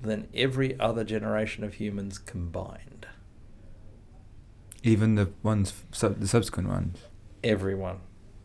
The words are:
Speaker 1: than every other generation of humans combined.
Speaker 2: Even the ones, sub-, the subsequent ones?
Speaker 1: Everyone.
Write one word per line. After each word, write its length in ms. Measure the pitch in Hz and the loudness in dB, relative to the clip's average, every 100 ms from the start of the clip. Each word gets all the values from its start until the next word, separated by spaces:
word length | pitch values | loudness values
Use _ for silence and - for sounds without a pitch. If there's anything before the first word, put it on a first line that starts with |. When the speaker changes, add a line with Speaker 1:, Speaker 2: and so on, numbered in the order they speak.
Speaker 1:
than 240 | 107 107 - | -2 -2 -2
every 440 | - 135 131 131 - | 2 2 4 0 2
other 240 | 113 113 | 2 2
generation 580 | 107 110 107 107 107 - | 0 0 0 0 0 -4
of 120 | 104 | -6
humans 440 | - 107 101 98 - | -4 -4 -2 -4 -8
combined. 880 | - 90 87 90 92 - - - - - - - - - - - - - - - - - - - - - | -8 -6 -4 -4 -8 -10 -14 -16 -16 -18 -20 -20 -18 -18 -18 -16 -18 -18 -20 -20 -18 -20 -20 -20 -20 0
Speaker 2:
Even 320 | 113 107 110 | 4 6 6
the 160 | 107 95 - | 6 4 2
ones, 320 | 104 107 98 - - | 2 2 2 -2 -10
sub-, 280 | - 107 104 | 0 2 2
the 60 | 98 | 4
subsequent 400 | 120 104 - 95 | 4 2 -2 0
ones? 300 | 92 90 92 - - - - | 0 0 -4 -14 -18 -18 -4
Speaker 1:
Everyone. 560 | 117 98 95 98 92 95 - - - - | 2 2 2 -2 -4 -8 -12 -20 -20 -16